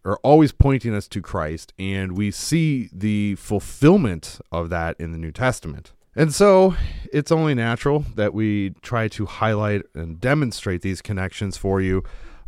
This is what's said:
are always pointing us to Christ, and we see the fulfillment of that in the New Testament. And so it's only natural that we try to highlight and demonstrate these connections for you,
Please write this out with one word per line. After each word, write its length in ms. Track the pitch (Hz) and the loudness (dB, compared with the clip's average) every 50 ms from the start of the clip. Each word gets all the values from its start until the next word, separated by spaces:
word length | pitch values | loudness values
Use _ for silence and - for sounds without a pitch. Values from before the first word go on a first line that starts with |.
| - | -6
are 140 | 95 104 - | -6 -4 0
always 300 | - 135 151 160 151 - | 4 6 8 8 8 6
pointing 420 | - - - 139 135 120 - 117 104 | 4 4 4 4 4 0 0 -2 -4
us 140 | 101 - - | -4 -6 -6
to 140 | - 101 | -10 -10
Christ, 500 | - - - 90 78 78 82 - - - - - | -8 -6 -4 -4 -4 -4 -6 -8 -12 -16 -12 -8
and 340 | 95 98 98 98 95 92 90 | -6 -4 -4 -4 -4 -4 -2
we 160 | 101 104 101 | -2 -2 -2
see 600 | - - - - 156 165 160 156 139 127 104 - | -2 -4 -4 0 0 2 2 2 0 -2 -4 -8
the 440 | - 95 107 107 104 104 104 101 95 | -8 -4 -2 -2 0 0 -2 -2 -4
fulfillment 1000 | - - - 104 95 - - - - 139 156 196 202 143 98 87 80 - - - - - - | -6 -6 -4 -4 -4 -4 -6 -2 4 6 6 8 6 4 0 -2 -4 -10 -14 -18 -18 -14 -8
of 160 | - 87 85 80 | -6 -6 -4 -4
that 320 | 87 82 82 82 - - | -4 -4 -4 -4 -6 -6
in 120 | 82 82 | -8 -8
the 60 | 82 80 | -8 -8
New 140 | 82 78 | -8 -8
Testament. 600 | 76 - 127 127 113 - - 80 71 67 - - - _ _ _ - | -6 -2 -2 -2 -2 -2 -8 -12 -12 -14 -16 -20 -20 _ _ _ -2
And 180 | - 160 156 139 | 0 0 2 4
so 400 | - 202 202 190 190 190 190 175 - - - - - - - | 4 6 8 8 8 6 4 4 0 -2 -4 -4 -8 -10 -4
it's 180 | - 151 139 - | -4 -2 0 2
only 240 | 165 160 160 156 135 | 2 2 2 2 0
natural 500 | 117 117 117 117 - - 143 147 147 143 117 - | 0 0 -2 -2 0 0 0 0 0 -2 -4 -4
that 180 | 110 104 104 - | -2 -2 -2 0
we 360 | 110 110 107 104 104 98 95 - _ | 0 0 0 0 -2 -2 -4 -6 _
try 240 | - - 120 113 110 | -10 -6 -4 -2 -2
to 180 | 107 - - 101 | -4 -4 -6 -8
highlight 580 | - - - 113 110 107 104 107 104 104 98 - _ - | -6 -4 -2 0 0 0 0 0 0 -2 -2 -4 _ -12
and 260 | 78 82 82 80 85 | -10 -10 -10 -8 -4
demonstrate 640 | 117 131 147 156 143 113 - - - 101 90 85 | -2 0 0 0 0 -2 -4 -6 -6 -4 -4 -4
these 180 | - 95 92 - | -4 -4 -6 -6
connections 560 | - - 101 92 95 92 - - 104 95 - | -6 -8 -6 -4 -4 -6 -6 -6 -6 -6 -6
for 240 | - - 95 95 95 | -4 -2 0 0 2
you, 220 | 95 92 92 92 - - - - - - - - - | 2 2 0 0 -2 -6 -12 -14 -14 -16 -18 -14 -8